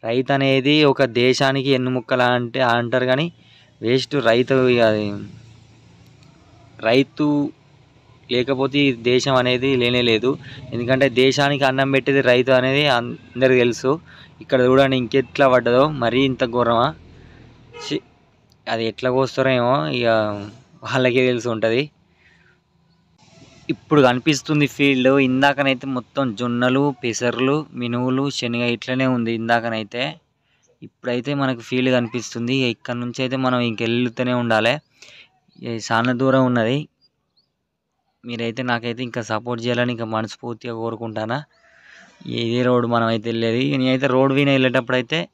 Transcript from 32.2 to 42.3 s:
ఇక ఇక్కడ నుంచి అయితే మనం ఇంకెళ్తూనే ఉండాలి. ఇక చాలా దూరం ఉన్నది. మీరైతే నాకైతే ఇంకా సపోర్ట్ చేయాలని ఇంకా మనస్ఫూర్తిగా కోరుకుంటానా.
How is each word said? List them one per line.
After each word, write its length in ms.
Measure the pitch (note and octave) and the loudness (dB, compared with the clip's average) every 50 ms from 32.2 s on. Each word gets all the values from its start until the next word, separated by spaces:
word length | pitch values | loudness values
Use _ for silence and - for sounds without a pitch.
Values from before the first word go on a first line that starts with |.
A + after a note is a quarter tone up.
| A2 - - A#2 A#2 A#2+ C3 C3+ | -10 -8 -8 -8 -4 -2 -2 0
ఇక 80 | C3 A#2+ A2+ | 0 -2 -2
ఇక్కడ 220 | _ _ - B2 A#2+ A#2+ | _ _ -10 -8 -8 -8
నుంచి 160 | A#2+ A#2 - C3 | -10 -6 -6 -6
అయితే 120 | B2+ B2+ C3 C3 | -4 -4 -2 0
మనం 160 | B2+ B2+ B2 A#2+ A#2 | 0 0 0 0 -2
ఇంకెళ్తూనే 640 | A2 G2+ A#2 A2+ A#2 A#2+ B2 B2 A#2 - B2+ B2+ B2 B2 A#2+ | -2 -4 -2 -2 0 0 -2 -2 -2 -4 -2 -2 -2 -2 0
ఉండాలి. 300 | A#2 A2+ A2 G#2+ A#2 C3 D3+ _ _ _ _ - - - - - _ _ _ _ _ _ - - | 2 2 2 2 2 0 -2 _ _ _ _ -20 -20 -20 -20 -20 _ _ _ _ _ _ -14 -12
ఇక 100 | A#2+ A#2 A2+ G2+ - | -10 -10 -10 -4 -2
చాలా 240 | A#2 A2+ A#2 B2+ B2+ A#2+ C3+ | 0 0 0 0 0 0 2
దూరం 200 | C3 C3 C3 C3 B2+ | 2 2 2 2 2
ఉన్నది. 280 | B2+ A#2+ A2 A2+ C3 D3 D3+ - _ _ _ _ _ _ _ _ _ _ _ _ _ _ _ _ _ _ _ _ _ _ _ _ _ _ _ | 0 0 0 0 -2 -4 -6 -10 _ _ _ _ _ _ _ _ _ _ _ _ _ _ _ _ _ _ _ _ _ _ _ _ _ _ _
మీరైతే 340 | A#2+ A#2+ A2+ A#2 A#2 A2 C3 B2+ B2 | -12 -8 -6 -6 -6 -6 -6 -4 -2
నాకైతే 300 | A#2+ A#2 A2+ A#2+ A2+ A#2 B2+ | -2 -2 -2 -6 -6 -6 -8
ఇంకా 140 | A#2+ A2 B2 A2+ - | -8 -6 -8 -6 -4
సపోర్ట్ 300 | A2 A2 A#2 A#2+ A#2+ A#2 A2+ | -6 -6 -4 -6 -8 -6 -4
చేయాలని 280 | B2 A#2+ A#2+ B2 B2 A#2+ | -2 0 0 0 -2 -2
ఇంకా 120 | A2+ A#2 A2 A2 | -6 -6 -4 -4
మనస్ఫూర్తిగా 580 | A2 A2 G#2+ - _ - A#2+ A#2 A2 - B2 A#2 A2+ A2+ | -4 -4 -6 -10 _ -12 -12 -12 -10 -10 -12 -10 -6 -6
కోరుకుంటానా. 560 | A2+ A2+ G#2+ A#2 A2+ G#2+ A2 A2 A2 A#2 C#3+ D3+ _ _ _ _ _ _ _ _ - - - - - _ _ - - | -8 -8 -8 -10 -10 -8 -8 -6 -6 -6 -8 -8 _ _ _ _ _ _ _ _ -20 -20 -20 -20 -20 _ _ -12 -8